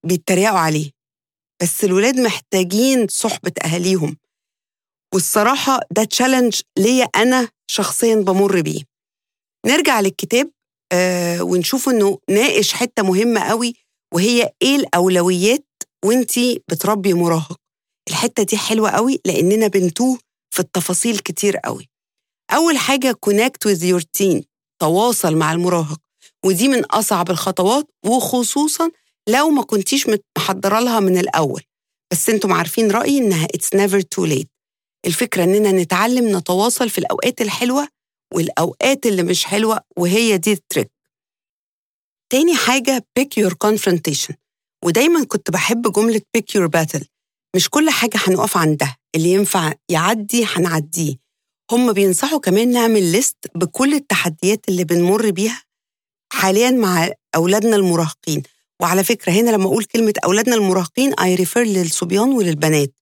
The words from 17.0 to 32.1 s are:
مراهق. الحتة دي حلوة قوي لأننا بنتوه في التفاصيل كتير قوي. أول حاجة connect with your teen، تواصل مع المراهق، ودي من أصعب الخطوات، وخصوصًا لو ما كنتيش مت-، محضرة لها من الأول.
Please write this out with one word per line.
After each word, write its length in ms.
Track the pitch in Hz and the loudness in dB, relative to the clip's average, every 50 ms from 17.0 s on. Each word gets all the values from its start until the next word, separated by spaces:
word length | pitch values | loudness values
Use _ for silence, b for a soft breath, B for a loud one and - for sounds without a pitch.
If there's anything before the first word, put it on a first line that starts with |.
| 185 202 175 | 0 0 2
مراهق. 440 | 175 175 170 165 160 151 - - _ _ _ _ _ _ _ _ _ _ - | 2 2 2 0 0 -2 -6 -12 _ _ _ _ _ _ _ _ _ _ -8
الحتة 340 | 160 - - 240 _ - 208 | -6 -4 -4 -4 _ -2 0
دي 140 | 196 220 | 0 -2
حلوة 320 | 208 - - 220 220 214 208 | -4 -2 -2 0 0 0 0
قوي 300 | 202 202 226 262 269 - _ | 0 0 0 0 -2 -2 _
لأننا 420 | 185 175 - 170 180 208 220 220 | -2 -2 0 2 2 2 2 2
بنتوه 520 | 208 185 196 180 175 - - 240 262 254 240 _ _ _ _ _ _ - | 2 2 2 0 0 0 0 0 0 0 -2 _ _ _ _ _ _ -6
في 60 | - | -6
التفاصيل 600 | 185 - - 185 - - 180 - - 233 220 196 | -6 -4 -4 -6 -4 -2 -4 -2 -2 -2 -4 -4
كتير 380 | - - 165 - 190 202 - | -6 -8 -6 -2 -2 -2 -2
قوي. 320 | - - - - - - _ _ _ _ _ _ _ _ _ _ _ _ - | -2 -6 -8 -8 -8 -12 _ _ _ _ _ _ _ _ _ _ _ _ -2
أول 260 | - 285 330 339 311 | 0 2 2 2 2
حاجة 420 | 262 - - 269 277 254 262 233 _ - | 0 0 0 0 0 0 -2 -2 _ -2
connect 460 | 208 202 208 233 269 - - - 208 | 0 2 2 2 0 -2 -2 0 0
with 100 | 196 165 | 0 0
your 220 | 170 180 180 175 160 _ - | 0 0 0 0 -2 _ -4
teen، 260 | - 202 190 165 104 - _ _ _ _ _ _ _ | -2 0 0 0 -2 -4 _ _ _ _ _ _ _
تواصل 560 | 160 156 170 190 220 247 233 - - 220 160 | -2 0 2 2 2 2 0 0 0 0 0
مع 180 | 160 156 156 160 | 2 0 0 0
المراهق، 460 | 170 175 180 180 170 160 147 156 - _ _ _ b b b b _ - | 0 0 0 0 0 -2 -4 -8 -12 _ _ _ b b b b _ 0
ودي 220 | 190 190 170 233 | 0 2 2 2
من 180 | 277 269 240 - | 2 2 0 -2
أصعب 440 | - - 214 214 - 208 170 175 175 | 0 -2 -2 0 0 -2 -2 0 -2
الخطوات، 580 | 185 160 - 190 185 - 180 196 233 285 302 _ _ _ - | -2 -2 -2 -4 -2 0 0 2 2 0 -2 _ _ _ -2
وخصوصًا 880 | 202 240 262 - - - 247 240 - - 285 294 311 - - 330 339 - _ _ _ _ _ _ 208 | 0 0 0 0 0 -2 -2 -2 0 0 0 0 0 0 -2 -2 -4 -4 _ _ _ _ _ _ 0
لو 200 | 220 269 294 320 | 0 2 2 2
ما 140 | 302 277 - | 2 0 0
كنتيش 440 | - 220 202 185 - 277 277 - | 0 -2 -2 -2 -2 -2 -2 0
مت-، 180 | 247 214 202 _ _ _ | 0 -2 -2 _ _ _
محضرة 420 | - - - 190 190 202 196 202 220 | -6 -4 -4 -4 -2 -2 0 0 0
لها 200 | 240 247 233 220 | 0 0 0 2
من 180 | 196 190 185 | 2 2 2
الأول. 440 | 180 185 - - 165 156 135 120 - - _ _ _ _ _ _ _ _ _ | 2 0 0 0 0 -2 -2 -4 -8 -12 _ _ _ _ _ _ _ _ _